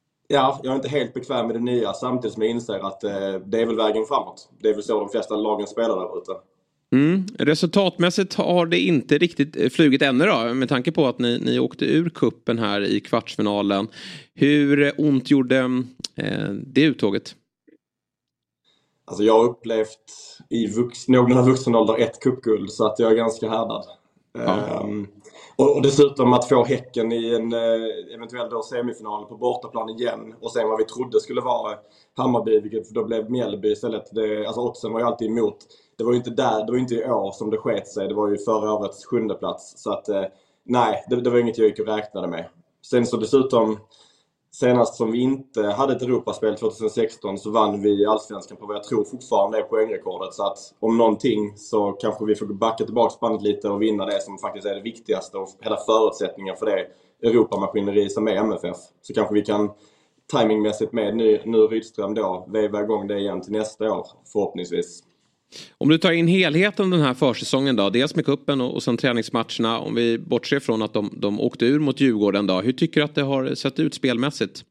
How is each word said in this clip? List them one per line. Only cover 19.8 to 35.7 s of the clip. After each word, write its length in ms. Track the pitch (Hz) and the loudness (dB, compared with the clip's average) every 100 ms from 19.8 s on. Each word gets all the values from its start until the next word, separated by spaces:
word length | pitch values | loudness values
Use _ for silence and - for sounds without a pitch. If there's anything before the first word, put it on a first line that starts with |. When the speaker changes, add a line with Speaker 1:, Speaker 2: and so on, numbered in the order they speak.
| 107 - - - - - - | -2 -6 -20 -20 -20 -20 -6
Speaker 1:
i 180 | 117 107 | -4 -2
vux-, 380 | 104 120 - - | -2 -4 -4 2
någorlunda 360 | 127 123 123 | 4 6 6
vuxen 320 | 127 127 - 117 | 6 4 4 4
ålder 220 | 107 110 | 4 2
ett 220 | 113 - | 0 0
cupguld, 520 | 131 123 117 107 98 | -2 0 0 0 -2
så 140 | - 107 | -2 0
att 140 | - | 2
jag 120 | 117 | 4
är 40 | 113 | 4
ganska 340 | 113 107 110 | 2 -2 -4
härdad. 360 | 113 110 113 - - _ _ _ 120 | -2 -2 -6 -10 -20 _ _ _ -6
Speaker 2:
Ja. 200 | 117 95 | -2 -2
Speaker 1:
Ehm, 500 | 107 104 104 104 101 - - - - - | -2 -4 -6 -6 -8 -14 -20 -20 -8 2
och, 200 | 135 143 | 4 4
och 60 | |
dessutom 520 | 139 139 143 139 123 | 4 6 6 6 4
att 160 | 117 - | 4 4
få 140 | 131 | 4
Häcken 480 | 117 123 - 120 113 | 4 0 -2 -4 -2
i 220 | 117 117 | -2 0
en, 200 | 117 113 | 0 0
eh, 640 | 117 117 113 113 110 90 113 | 0 0 0 -2 -8 -12 -16
eventuell 340 | 117 123 117 | -14 -10 -8
då 120 | 117 | -8
semifinal 640 | 107 127 120 110 110 107 104 | -6 -6 -6 -8 -10 -10 -12
på 120 | 110 | -6
bortaplan 520 | 123 123 117 120 113 | -4 -4 -6 -8 -8
igen, 440 | 113 120 110 110 113 | -6 -6 -6 -12 -14
och 100 | 117 | -6
sen 160 | 120 110 | -2 -2
vad 100 | 110 | -2
vi 80 | 110 | -2
trodde 340 | 123 - 107 | -4 -2 -2
skulle 220 | - 123 | -2 -4
vara 340 | 123 123 110 - - _ _ - | -2 -4 -4 -10 -14 _ _ -4
Hammarby, 420 | 131 120 107 107 | 0 0 2 2
vilket 300 | 104 110 - | 2 -6 -6
då 160 | 117 107 | -6 -4
blev 260 | 113 110 | -4 -4
Mjällby 400 | 123 104 101 107 | -4 -4 -2 -2
istället. 320 | 107 120 107 - | -2 -4 -6 -6
Det, 340 | 107 107 107 104 | -4 -2 -2 -4
alltså, 160 | 120 | -4
oddsen 320 | 120 - 113 | -4 -4 -6
var 60 | 113 | -2
ju 60 | 120 | -2
alltid 220 | 113 110 | 0 -2
emot. 300 | 117 104 - - | 0 0 -2 -14